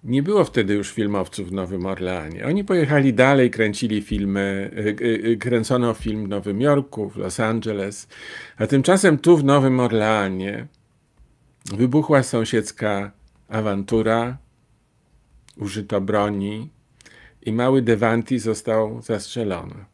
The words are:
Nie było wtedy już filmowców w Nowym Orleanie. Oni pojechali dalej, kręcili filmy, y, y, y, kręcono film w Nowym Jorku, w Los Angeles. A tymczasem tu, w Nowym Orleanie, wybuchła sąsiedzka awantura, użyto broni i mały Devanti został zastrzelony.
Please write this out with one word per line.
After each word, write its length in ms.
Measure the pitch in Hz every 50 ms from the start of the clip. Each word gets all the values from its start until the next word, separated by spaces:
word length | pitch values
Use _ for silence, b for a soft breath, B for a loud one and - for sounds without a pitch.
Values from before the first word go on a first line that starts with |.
| -
Nie 180 | 107 123 139
było 220 | 143 175 208 202 165
wtedy 300 | - - 123 107 95 104
już 160 | 104 98 -
filmowców 580 | - - 107 101 104 98 92 - - - 98 87
w 40 |
Nowym 340 | 92 98 92 87 98 92 87
Orleanie. 600 | 95 95 92 92 90 92 87 76 78 82 87 -
Oni 180 | 135 165 202 196
pojechali 500 | 202 190 175 160 131 151 143 135 135 117
dalej, 360 | 104 127 135 139 135 127 120
kręcili 520 | - 110 110 107 101 - - 110 107 104
filmy, 680 | 101 - 107 101 101 98 98 98 98 98 98 98 98 -
y, 320 | - 110 104 107 104 - 123
y, 240 | 120 113 104 98 117
y, 80 | 117
kręcono 580 | 104 101 123 120 117 110 - 131 123 123 120 110
film 300 | - - 113 107 107 107
w 40 | 98
Nowym 320 | 104 101 92 104 98 101
Jorku, 500 | 127 147 143 139 139 139 - 110 104 98
w 60 | -
Los 240 | 101 98 95 90 -
Angeles. 680 | 113 110 113 117 107 113 107 101 98 101 104 - - B B B B B B B B B B
A 100 | B 107
tymczasem 520 | 110 143 139 131 - 185 190 202 190 156 135
tu, 180 | - 170 175
w 80 | 156 139
Nowym 360 | 135 139 143 135 135 127 127
Orleanie, 840 | 123 117 113 110 107 110 110 107 101 95 95 92 95 98 101 113 120 147 _ _ _ _ _ _ _ _ _ _ - _ _ _ _ _ _ _ _
wybuchła 580 | - 101 98 123 127 127 151 147 - 151 139
sąsiedzka 920 | 123 - - 117 113 - - 113 104 - - - 117 107 101 98 101 101 _ _ _ _ _ _ _ _
awantura, 920 | 110 110 107 107 98 98 98 - 117 113 110 110 113 117 117 123 127 139 _ _ _ _ _ _ _ _ _ _ _ _ _ _ _ _ _ _ _ - _ - _
użyto 440 | - 104 98 95 107 101 101 110 101
broni 680 | 95 98 107 104 101 104 101 101 98 101 107 110 127 151 _ _ _ _ b b b b b b b b b b
i 100 | - 117
mały 300 | 110 117 123 131 135 135
Devanti 560 | 123 113 117 101 113 113 113 117 113 - 127 120
został 640 | 104 113 110 107 - - 110 110 110 107 113 120
zastrzelony. 840 | 113 - 117 107 104 - - 123 113 101 92 85 85 90 76 78 95 _